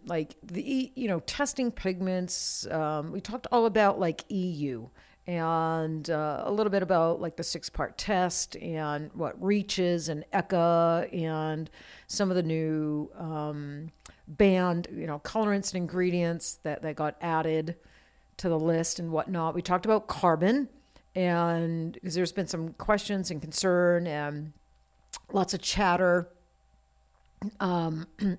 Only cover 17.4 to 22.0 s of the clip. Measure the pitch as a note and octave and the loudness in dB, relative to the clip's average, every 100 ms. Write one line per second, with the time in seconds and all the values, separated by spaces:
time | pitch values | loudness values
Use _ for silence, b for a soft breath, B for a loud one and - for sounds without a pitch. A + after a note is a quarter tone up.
17.4 | D#3+ D#3+ D#3 E3+ b b b b b - | 2 0 0 -8 b b b b b -6
18.4 | F#3 E3 D#3+ E3 E3 - E3+ D#3 - F3+ | 0 2 2 2 0 -4 -2 -2 -2 -2
19.4 | D#3+ D#3+ F3 F3+ G#3+ A3 G#3+ - F3+ D#3 | -2 -2 0 0 4 2 2 2 4 6
20.4 | F3+ C4 C4+ b b b _ F#3 F3+ E3+ | 4 2 0 b b b _ -2 2 2
21.4 | E3+ E3+ E3+ E3 E3 - | 2 2 0 -2 -4 -6